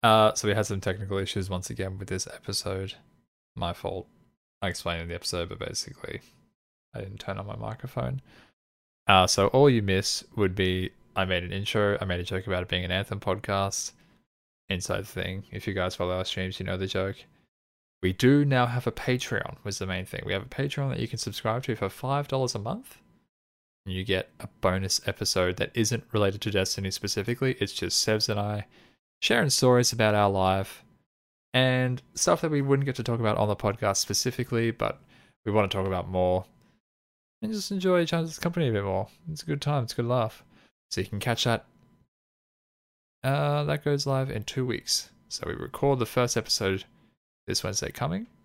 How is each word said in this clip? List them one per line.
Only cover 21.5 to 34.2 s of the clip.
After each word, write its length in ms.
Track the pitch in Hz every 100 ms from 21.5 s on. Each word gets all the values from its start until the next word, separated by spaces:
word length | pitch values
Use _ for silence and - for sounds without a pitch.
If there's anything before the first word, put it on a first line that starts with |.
| 113
to 140 | 131 110
for 120 | 98
five 400 | - 131 139 143
dollars 260 | 135 127
a 40 | 117
month. 400 | 104 190 269 - _ _ _ _ _ _ _ _ -
And 100 | 92
you 80 |
get 240 | 95 95 - _
a 100 | - _
bonus 400 | 95 92 95 - -
episode 500 | 98 101 - 90 92
that 140 | 101
isn't 320 | - 110 117 -
related 300 | 107 101 98
to 80 | -
Destiny 400 | 101 95 - 98
specifically. 680 | - 101 - 98 120 135 -
It's 140 | 101
just 340 | - 90 - -
Sevs 220 | 107 107
and 100 | 104
I 280 | 104 104 - - - _ _ _
sharing 260 | - 120 147
stories 460 | - 127 123 120
about 200 | 117 110
our 140 | 104 104
life 560 | 98 92 95 95 - - _ _ _ _ _ _
and 480 | 127 131 127 127 127 _
stuff 280 | - - 175
that 80 | 160
we 100 | 147
wouldn't 240 | 139 139
get 120 | 139 127
to 60 |
talk 160 | 117 117
about 200 | 113 107
on 100 | 104
the 80 | 104
podcast 400 | 107 101 107 98
specifically, 760 | - 104